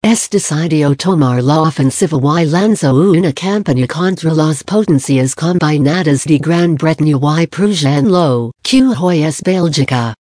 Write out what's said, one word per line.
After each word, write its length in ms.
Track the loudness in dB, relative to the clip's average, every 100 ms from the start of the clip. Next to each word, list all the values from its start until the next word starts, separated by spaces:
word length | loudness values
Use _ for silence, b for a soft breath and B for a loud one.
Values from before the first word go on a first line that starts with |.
Es 260 | 2 0 0
decidió 640 | -4 -2 -4 -2 0 0 0
tomar 460 | 0 2 2 2
la 200 | 0 2
ofensiva 800 | 0 0 -2 0 -2 0 0 0
y 40 | 0
lanzó 480 | 0 0 0 2
una 380 | 2 4 2 0
campaña 540 | -2 -4 -4 -2 -2 -2
contra 480 | -2 -2 -2 -2
las 300 | 0 0 -2
potencias 720 | -2 -2 2 0 2 0 0
combinadas 920 | -2 -2 0 0 0 0 0 0 -2
de 140 | 0 0
Gran 360 | 2 0 2 0
Bretaña 680 | -2 0 0 0 0 0
y 40 | -2
Prusia 520 | -2 -2 0 0 2
en 120 | 2
lo 420 | 2 2 0 -4 -8
que 200 | -2 2
hoy 400 | 2 2 0 0
es 200 | 0 -2
Bélgica. 720 | -2 0 0 0 -2 0 -4 -6